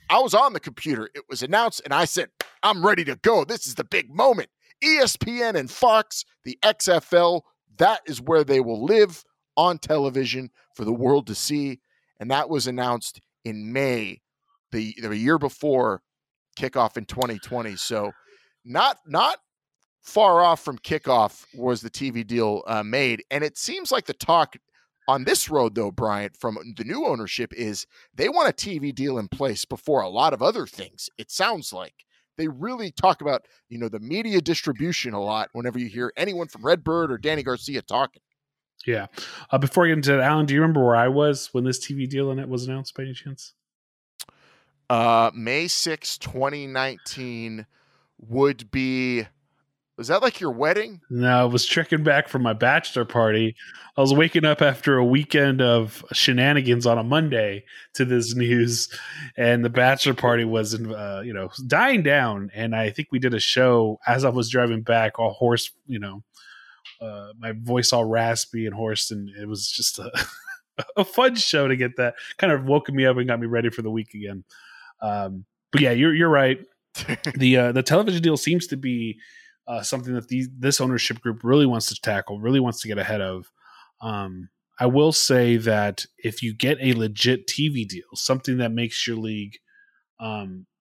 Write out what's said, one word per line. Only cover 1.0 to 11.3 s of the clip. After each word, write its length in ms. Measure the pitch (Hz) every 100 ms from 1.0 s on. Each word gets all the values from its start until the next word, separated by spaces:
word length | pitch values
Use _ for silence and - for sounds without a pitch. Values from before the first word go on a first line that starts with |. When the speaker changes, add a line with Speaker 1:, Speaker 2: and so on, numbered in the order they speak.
| 107
Speaker 1:
It 100 | 143 -
was 140 | 131
announced, 400 | 131 202 233 -
and 80 | 147
I 140 | 143 170
said, 240 | - - _ - _
"I'm 220 | 202 196
ready 200 | 190 190
to 120 | 156 131
go. 280 | 214 214
This 220 | 143 233 131
is 80 |
the 100 | 117
big 300 | - 185 -
moment." 340 | 156 262 202 120 _ _ _
E 120 | 302 311
S 200 | 247 -
P 240 | - 240
N 140 | 233
and 160 | 180 131
Fox, 540 | - 247 220 214 - - _
the 140 | 123 131
X 280 | 214 208 -
F 240 | 170 -
L, 320 | 175 170 175 - _ _ -
that 240 | 180 214
is 160 | - 123
where 220 | 127 160
they 160 | 143 135
will 260 | 117 113
live 380 | 135 220 202 160 - _ _ -
on 220 | 175 165
television 720 | - 151 139 131 123 123 127 _ _
for 100 | -
the 80 | 107
world 360 | 117 123 143
to 80 | 110